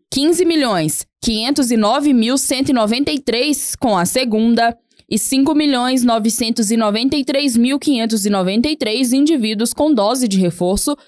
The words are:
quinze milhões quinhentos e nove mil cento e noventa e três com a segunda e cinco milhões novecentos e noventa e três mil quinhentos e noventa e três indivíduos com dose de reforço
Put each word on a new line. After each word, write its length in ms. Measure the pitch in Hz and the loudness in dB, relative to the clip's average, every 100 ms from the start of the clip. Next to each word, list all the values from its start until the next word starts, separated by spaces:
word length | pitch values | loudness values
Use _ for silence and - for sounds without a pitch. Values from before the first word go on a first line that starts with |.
| _ | _
quinze 320 | 269 302 339 | -2 0 2
milhões 640 | 339 320 247 185 156 - - _ | 2 0 0 0 -2 -4 -8 _
quinhentos 480 | 233 214 240 285 240 | -6 -4 -2 -2 0
e 60 | 226 | 2
nove 380 | 208 277 294 | 2 2 2
mil 240 | 247 226 269 | 2 2 0
cento 320 | - 254 269 | 0 -2 0
e 20 | |
noventa 400 | 247 214 240 285 | 0 0 0 -2
e 60 | 285 | -4
três 580 | - 226 294 269 - - | -2 -2 0 -2 -4 -2
com 180 | 240 | 0
a 120 | 185 180 | 0 0
segunda 680 | 254 247 214 233 233 233 233 _ _ - | 0 0 0 2 2 0 -2 _ _ -6
e 120 | 220 | -4
cinco 360 | - 269 277 | 0 2 2
milhões 480 | 302 294 247 247 262 | 2 2 0 0 2
novecentos 680 | 240 226 220 - 226 233 202 | 2 2 0 0 -2 -2 0
e 80 | 226 | 0
noventa 360 | 214 220 269 | 0 0 0
e 80 | 302 | -2
três 360 | 269 277 285 233 | -2 -2 0 2
mil 200 | 247 277 | 2 0
quinhentos 460 | 302 247 226 220 | 0 0 0 -2
e 60 | 202 | 0
noventa 400 | 196 185 214 302 | 0 0 0 -2
e 60 | 311 | -2
três 360 | 214 240 247 | -4 -2 0
indivíduos 640 | 269 294 302 214 214 233 | 2 2 2 0 -2 -2
com 180 | - 302 | 0 0
dose 340 | 240 202 254 240 | 2 2 0 0
de 120 | 190 | 0
reforço 580 | 175 - 180 202 - 190 | 0 0 -2 0 -2 -6